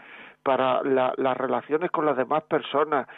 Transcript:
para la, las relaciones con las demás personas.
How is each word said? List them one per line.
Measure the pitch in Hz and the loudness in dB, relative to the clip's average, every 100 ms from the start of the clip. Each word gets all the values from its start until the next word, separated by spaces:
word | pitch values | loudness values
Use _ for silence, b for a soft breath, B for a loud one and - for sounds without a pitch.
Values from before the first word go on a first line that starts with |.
| B B B B | B B B B
para | 135 127 131 127 | 0 2 2 2
la, | 143 131 127 - | 2 2 2 0
las | 131 123 | -2 0
relaciones | 131 120 - 156 175 | -2 -2 0 -2 -2
con | 165 151 | -2 0
las | 127 | 0
demás | 120 151 | 0 0
personas. | - 151 - 143 156 147 - | 0 -2 0 0 2 0 -2